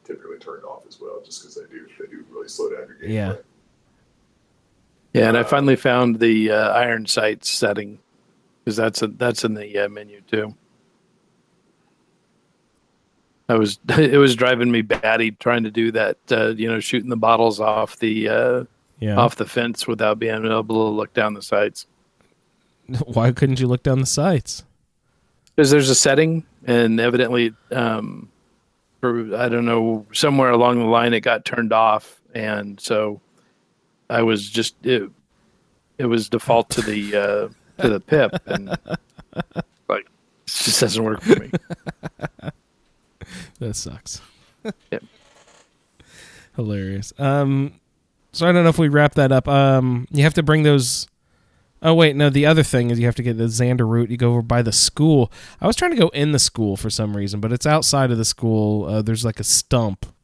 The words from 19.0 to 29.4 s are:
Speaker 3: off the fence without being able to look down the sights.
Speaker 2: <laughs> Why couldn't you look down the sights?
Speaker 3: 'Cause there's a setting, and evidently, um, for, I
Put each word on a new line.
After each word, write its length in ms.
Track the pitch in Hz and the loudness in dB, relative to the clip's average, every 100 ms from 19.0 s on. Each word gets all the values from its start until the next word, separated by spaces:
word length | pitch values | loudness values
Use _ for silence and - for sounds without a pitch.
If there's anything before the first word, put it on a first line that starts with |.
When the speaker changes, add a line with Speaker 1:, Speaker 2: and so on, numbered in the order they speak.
| 110 104 | -2 2
Speaker 3:
off 180 | 120 - | 0 0
the 100 | 104 | -6
fence 420 | - 120 110 - | -4 -4 -6 -6
without 320 | 113 110 107 | -2 0 0
being 260 | 113 110 110 | -2 -4 -2
able 180 | 110 | -2
to 100 | 110 | -2
look 400 | 110 110 107 107 | -2 0 -2 -4
down 200 | - 107 | -2 -2
the 80 | 104 | -4
sights. 460 | - 104 104 - - _ _ _ _ _ _ | -4 -2 -2 -4 -20 _ _ _ _ _ _
Speaker 2:
<laughs> 580 | _ _ _ - 127 147 | _ _ _ -10 -6 -4
Why 260 | 117 117 | 0 0
couldn't 280 | 123 139 127 | 2 0 0
you 80 | 127 | 0
look 160 | 123 | 0
down 160 | - 131 | 0 0
the 60 | 127 | 0
sights? 580 | - 160 165 - - - _ _ _ _ _ _ _ _ - | 0 0 0 -4 -14 -16 _ _ _ _ _ _ _ _ 2
Speaker 3:
'Cause 120 | 143 | 4
there's 200 | 147 135 | 6 4
a 60 | 127 | 2
setting, 500 | 147 139 160 165 - _ - | 4 2 2 0 -6 _ 0
and 340 | 120 117 113 | 2 2 2
evidently, 540 | 117 123 123 123 117 110 _ | 2 2 0 0 -2 -4 _
um, 580 | 135 117 110 107 - - _ _ _ _ _ _ _ | -4 -2 -4 -8 -14 -18 _ _ _ _ _ _ _
for, 340 | 127 117 110 | -4 -4 -6
I 140 | 104 | -4